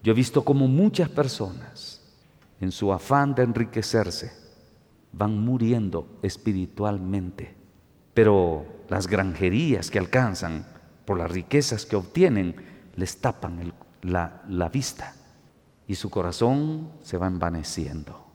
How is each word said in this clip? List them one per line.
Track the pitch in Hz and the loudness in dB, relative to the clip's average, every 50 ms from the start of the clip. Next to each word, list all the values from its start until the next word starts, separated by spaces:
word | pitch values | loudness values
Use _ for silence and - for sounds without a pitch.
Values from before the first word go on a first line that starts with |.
Yo | - 110 | 4 4
he | 110 | 4
visto | 117 127 127 - 151 - | 4 2 4 2 2 4
cómo | - 143 139 135 | 4 4 4 6
muchas | 131 131 156 196 214 214 - 170 151 | 4 6 6 4 4 4 2 0 0
personas, | - 139 147 131 - - 107 95 90 - - - - - - - - - _ - _ _ _ _ _ _ _ _ _ _ | 2 0 0 0 -2 -4 -6 -6 -8 -12 -14 -16 -18 -18 -18 -18 -18 -20 _ -20 _ _ _ _ _ _ _ _ _ _
en | 92 95 | -6 -6
su | - - 104 98 | -4 0 0 0
afán | 95 98 - - 135 143 143 139 135 | 0 0 0 2 2 4 4 2 4
de | 123 | 2
enriquecerse, | 127 120 110 120 117 113 - 113 104 - - 113 104 90 82 - - 117 - - - - - - - _ _ _ _ _ _ _ _ _ | 2 2 2 0 -2 0 -2 -4 -4 2 2 2 2 0 -4 -8 -10 -12 -14 -18 -20 -20 -20 -20 -20 _ _ _ _ _ _ _ _ _
van | - 82 104 107 107 104 | -4 -2 -2 0 0 0
muriendo | 107 120 127 127 117 113 123 117 107 95 85 85 - - - - | 0 0 2 2 2 2 2 2 0 -2 -2 -4 -6 -8 -12 -6
espiritualmente. | - 98 - - - 113 101 92 92 87 - - 104 107 101 95 92 92 98 98 90 90 90 - 120 - - - - - _ _ _ _ _ _ _ _ _ | -6 -6 -6 -2 -4 -2 -2 -2 -4 -6 -6 -4 -2 -2 -2 -2 -4 -4 -4 -4 -4 -6 -10 -12 -16 -16 -18 -20 -20 -20 _ _ _ _ _ _ _ _ _
Pero | 117 110 107 104 98 90 85 80 76 73 - - - - - | 6 6 8 8 6 6 4 0 -4 -6 -10 -16 -20 -8 -4
las | 92 95 92 | -2 -2 0
granjerías | 87 101 95 95 95 82 - 98 90 92 120 170 160 123 92 87 - | 0 0 0 0 0 0 0 0 2 2 2 2 2 2 0 -2 -2
que | - 104 | -2 -2
alcanzan | 92 87 - 127 127 110 92 - 92 82 80 78 - - - - - - - _ _ | -2 2 2 2 2 2 -2 -4 -6 -6 -6 -8 -10 -12 -18 -20 -20 -20 -20 _ _
por | - 98 90 | -4 -2 -2
las | 82 85 | -2 -2
riquezas | 87 95 85 - - 147 139 - 120 104 - | -4 -6 -4 2 2 2 2 2 -4 -6 -4
que | - - | -2 -2
obtienen, | 101 90 - - 165 185 180 120 101 95 87 87 - - - - - - - - | -2 -2 -2 2 2 4 4 4 2 0 -2 -4 -8 -14 -20 -20 -20 -20 -14 -6
les | 92 92 92 - - | -6 -6 -6 -6 -2
tapan | - 127 - - - 85 85 85 | -2 -2 -2 -2 -8 -10 -8 -8
el, | 87 85 - - - _ _ _ | -8 -10 -10 -12 -20 _ _ _
la, | - 90 90 90 85 82 - - - - | -4 -2 -2 -2 -2 -4 -8 -16 -12 -6
la | 90 87 87 80 | -2 -2 -2 0
vista. | - 139 131 - - - - - - - - - - _ _ _ _ _ _ _ _ _ _ | -2 -4 -4 -4 -10 -12 -14 -16 -16 -20 -20 -20 -20 _ _ _ _ _ _ _ _ _ _
Y | - 98 | -8 -8
su | - - 98 | -6 -6 -4
corazón | - 104 87 87 87 - 117 120 131 143 151 156 156 156 160 156 - - | -2 -2 -2 -2 0 2 2 2 2 2 0 -2 -4 -6 -8 -12 -16 -20
se | - - - 87 | -12 -8 -4 -2
va | 90 | -2
envaneciendo. | 92 92 87 87 85 85 82 78 - - - 78 71 76 80 73 - - - - - | -2 -2 -2 -2 -2 -2 -4 -6 -6 -6 -6 -6 -6 -8 -10 -12 -12 -16 -20 -20 -20